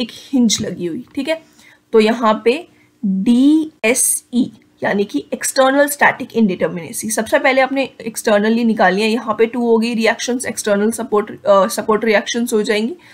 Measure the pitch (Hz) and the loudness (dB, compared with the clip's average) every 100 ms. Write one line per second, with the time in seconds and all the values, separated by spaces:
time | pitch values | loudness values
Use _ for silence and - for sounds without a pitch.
0 | 240 - - 277 233 - 202 175 175 160 | -8 -10 -4 0 2 0 -6 -8 -8 -8
1 | - - 269 320 - _ _ _ _ 226 | -12 -8 -6 -6 -10 _ _ _ _ 2
2 | 214 240 233 220 233 277 359 _ _ _ | 2 2 0 0 0 0 -4 _ _ _
3 | 214 190 214 240 277 311 311 - 220 254 | -4 0 2 4 6 4 0 -4 -2 0
4 | - - - 240 - - _ - - 196 | 0 -4 -4 -2 -2 -4 _ -8 -4 -2
5 | 202 285 - 233 - - 262 277 285 285 | -2 -4 -8 -8 -4 2 2 4 0 2
6 | 226 - 254 226 220 180 180 175 160 - | 2 2 -4 0 0 0 -4 -4 -12 -10
7 | 214 220 220 302 285 262 262 269 254 - | -6 -4 0 0 2 2 0 0 -4 -6
8 | 226 220 - 208 208 226 233 220 196 185 | -12 -6 0 2 2 2 2 2 2 2
9 | 220 226 240 214 226 247 233 226 233 226 | 0 -2 -2 0 0 0 2 2 2 0
10 | 220 233 - 247 - - - 202 214 226 | 0 -2 -2 -4 -6 -6 -2 0 0 -2
11 | 233 208 208 - - 196 190 - 208 208 | -2 -2 -2 -4 2 4 2 -2 -2 0
12 | 220 202 - 240 240 220 214 208 226 359 | 2 0 0 -4 -2 -2 0 -2 -2 -6
13 | - | -16